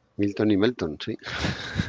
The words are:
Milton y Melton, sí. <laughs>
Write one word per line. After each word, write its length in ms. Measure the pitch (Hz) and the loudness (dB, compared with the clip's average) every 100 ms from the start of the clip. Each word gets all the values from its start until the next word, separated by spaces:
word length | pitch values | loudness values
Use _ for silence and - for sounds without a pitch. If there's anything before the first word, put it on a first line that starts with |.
| _ - | _ -2
Milton 340 | 101 101 107 | -2 2 4
y 40 | 98 | 6
Melton, 400 | 113 123 85 76 | 4 2 -4 -4
sí. 140 | - - | -8 -8
<laughs> 60 | - - - - - - | -8 -4 -4 -4 -4 -4